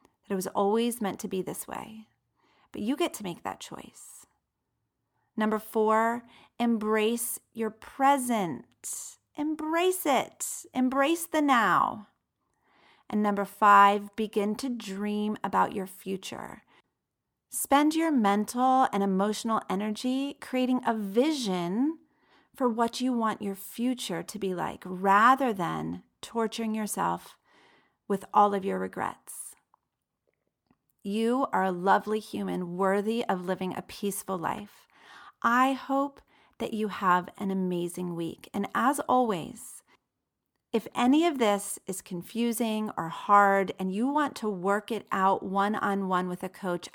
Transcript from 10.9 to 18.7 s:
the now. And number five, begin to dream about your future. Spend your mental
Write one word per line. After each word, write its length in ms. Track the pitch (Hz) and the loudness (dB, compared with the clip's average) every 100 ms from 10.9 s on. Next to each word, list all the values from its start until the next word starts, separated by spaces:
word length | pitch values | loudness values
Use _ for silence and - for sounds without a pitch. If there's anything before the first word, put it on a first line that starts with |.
| 269 277 339 - | 2 2 0 0
the 160 | 311 | 0
now. 640 | 294 247 202 156 52 214 202 _ _ _ _ _ _ _ _ _ - | 4 4 4 4 2 -2 -14 _ _ _ _ _ _ _ _ _ -6
And 120 | 214 | 0
number 220 | 208 202 | 0 0
five, 720 | 196 - 214 202 202 208 208 - | -4 4 8 10 10 6 -2 -6
begin 400 | 214 208 202 214 | -4 -2 -2 -2
to 140 | 269 | -6
dream 640 | 240 202 190 208 208 208 208 | -6 -8 -6 -4 -2 -2 -4
about 320 | 196 190 185 202 | -2 0 0 -2
your 120 | 185 | -8
future. 760 | - 185 190 190 - - - _ _ _ _ _ _ _ _ _ | -10 -8 -8 -8 -12 -14 -16 _ _ _ _ _ _ _ _ _
Spend 460 | - - 277 302 320 | -10 2 4 4 2
your 160 | 330 | 2
mental 760 | 277 202 202 208 247 262 | 2 4 2 0 0 2